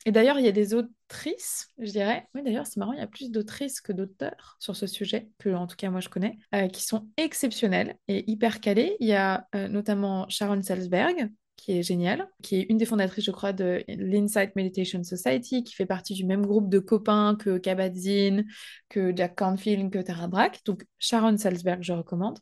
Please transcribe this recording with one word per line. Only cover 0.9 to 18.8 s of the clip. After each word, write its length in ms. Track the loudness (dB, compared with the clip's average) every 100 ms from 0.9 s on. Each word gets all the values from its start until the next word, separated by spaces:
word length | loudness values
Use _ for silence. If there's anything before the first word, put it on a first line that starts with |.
| -8 _ -10 -8 -8 -8 -10 -10 -12
je 120 | -6
dirais. 380 | -2 0 -2 -4
Oui, 80 | -8
d'ailleurs, 220 | -4 -4 -4
c'est 120 | -6
marrant, 140 | -4
il 80 | -4
y 20 |
a 60 | -8
plus 220 | -10 -6
d'autrices 500 | -4 -4 -6 -8 -6
que 120 | -6
d'auteurs 640 | -6 -6 -6 -8 -8 -18 _
sur 160 | -10 -6
ce 100 | -6
sujet, 420 | -6 -4 -4 -6 _
que, 120 | -2
en 160 | -2 -4
tout 100 | -6
cas, 140 | -4
moi, 100 | -4
je 80 | -4
connais, 300 | -4 -4 -4 _
euh, 140 | 0 0
qui 140 | -2
sont 260 | -4 -4 -4 -2
exceptionnelles 800 | -2 0 -2 0 2 2 0 -6 -4
et 240 | -2 -2
hyper 300 | 0 0 0
calées. 360 | 2 4 2 2
Il 80 | 2
y 60 |
a, 340 | 4 4 0 -2
euh, 140 | -6 -2
notamment 600 | -2 0 0 0 -2 -4
Sharon 340 | -2 0 0
Salzberg, 680 | 0 -2 0 2 2 2 -2 -6 _ -12
qui 140 | -2
est 100 | -2
géniale, 460 | 0 0 2 0 -4 _
qui 140 | -2 -2
est 60 | 2
une 80 | 2
des 80 | 2
fondatrices, 380 | 2 0 0
je 60 | -4
crois, 200 | -2 -4
de 320 | 0 0 0 -4
l'Insight 640 | -6 0 2 2 2 0 0
Meditation 460 | -2 -2 -2 -4
Society, 640 | -6 -4 0 0 0 -4
qui 100 | -4
fait 120 | -4 -2
partie 280 | -2 -4
du 100 | -4
même 220 | 0 0 4
groupe 240 | 2 4
de 80 | 2
copains 580 | 4 2 4 4 4 2
que 200 | 0 0
Kabat-Zinn, 880 | 0 0 -2 -2 0 2 4 2 0 -8 -20 -20